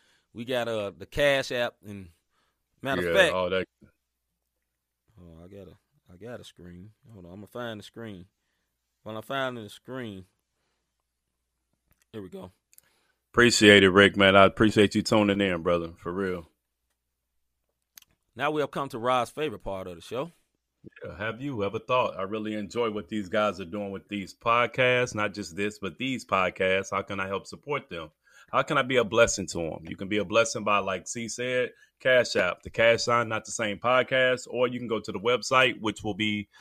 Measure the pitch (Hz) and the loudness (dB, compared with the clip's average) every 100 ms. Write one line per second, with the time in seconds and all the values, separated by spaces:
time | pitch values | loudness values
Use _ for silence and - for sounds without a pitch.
0 | _ _ _ - 120 127 117 110 101 85 | _ _ _ -14 -6 -4 -2 -4 -6 -8
1 | 95 - 143 139 131 127 120 - 104 101 | -8 0 2 2 -2 -4 -4 -6 -16 -16
2 | 92 _ _ _ _ _ _ _ 131 135 | -18 _ _ _ _ _ _ _ -6 -4
3 | 87 123 175 92 90 92 92 _ - _ | 2 4 4 2 -2 -2 -4 _ -20 _
4 | _ _ _ _ _ _ _ _ _ _ | _ _ _ _ _ _ _ _ _ _
5 | _ - 87 82 90 101 92 - _ _ | _ -20 -20 -20 -20 -20 -20 -20 _ _
6 | _ 90 107 117 - - 87 87 101 107 | _ -20 -16 -16 -18 -20 -20 -18 -20 _
7 | 117 107 87 92 101 120 120 110 98 - | -20 -20 -20 -20 -16 -12 -12 -12 -16 -16
8 | 113 95 92 _ _ _ _ _ _ _ | -16 -16 -20 _ _ _ _ _ _ _
9 | 107 110 110 135 131 123 104 - - 131 | -14 -14 -8 -6 -6 -8 -14 -16 -14 -12
10 | 117 95 92 _ _ _ _ _ _ _ | -12 -12 -18 _ _ _ _ _ _ _
11 | _ _ _ _ _ _ _ _ _ _ | _ _ _ _ _ _ _ _ _ _
12 | _ 113 92 98 92 - _ _ _ _ | _ -16 -16 -16 -18 -20 _ _ _ _
13 | _ _ _ - 120 110 104 101 95 92 | _ _ _ 6 6 8 10 10 10 8
14 | 101 92 98 98 95 - 110 104 101 110 | 8 8 6 10 8 6 4 4 4 2
15 | 95 110 104 101 98 87 85 87 85 90 | 2 2 4 2 0 0 0 0 -2 -10
16 | - 90 98 90 82 _ _ _ _ _ | -10 -6 -6 -6 -12 _ _ _ _ _
17 | _ _ _ _ _ _ _ _ _ _ | _ _ _ _ _ _ _ _ _ _
18 | - _ _ - 143 151 139 - 139 120 | -20 _ _ -6 -2 -2 -4 -4 -6 -4
19 | 120 127 117 - 151 101 - 95 92 85 | 0 0 0 -4 -8 -8 -8 -8 -10 -14
20 | - 117 160 - _ _ _ _ - - | -10 -8 -8 -12 _ _ _ _ -20 -18
21 | - 82 107 113 143 123 98 107 - 127 | -16 -8 -8 -6 -6 -4 -4 -4 -2 0
22 | 113 85 98 107 107 107 98 117 117 104 | 0 -4 -8 -6 -6 -6 -6 -4 -4 -4
23 | - 107 92 107 107 90 90 101 101 98 | -6 -8 -4 -2 0 -2 -8 -10 -8 -10
24 | - 104 90 - 117 117 120 - 127 123 | -10 -10 -10 -6 0 2 2 2 2 2
25 | 123 107 104 101 98 82 104 - 98 78 | 0 -2 -4 -6 -10 -6 -6 -6 -10 -8
26 | 131 123 - 98 90 - 92 95 98 98 | -6 -8 -2 0 0 0 0 0 -2 -6
27 | 101 98 95 98 - 90 - 143 - 85 | -6 -6 -6 -6 -8 -14 -8 -8 -8 -12
28 | 78 _ _ - - 123 139 147 127 127 | -14 _ _ -20 -6 -2 0 0 2 2
29 | 110 113 113 - 92 90 80 - 80 90 | 2 4 4 2 -6 -6 -6 -8 -12 -12
30 | 98 104 92 107 113 117 104 101 98 95 | -4 -4 0 0 0 -2 -2 0 0 -6
31 | - 120 117 - 123 127 123 - _ _ | -8 -10 -10 -8 -4 -4 -4 -8 _ _
32 | 135 127 117 110 92 85 - - 117 113 | 2 4 4 0 0 -4 -6 2 4 4
33 | - 120 110 110 - - 110 101 120 127 | 2 0 0 -6 -8 -6 -6 -4 0 0
34 | 123 131 127 127 - 117 123 123 120 110 | 2 0 2 0 -4 -2 -2 -2 -6 -6
35 | 104 98 104 123 104 131 131 - 107 101 | -6 -4 -2 -2 2 2 2 0 -4 -4
36 | 107 95 107 104 101 _ | -6 -2 -2 -2 -6 _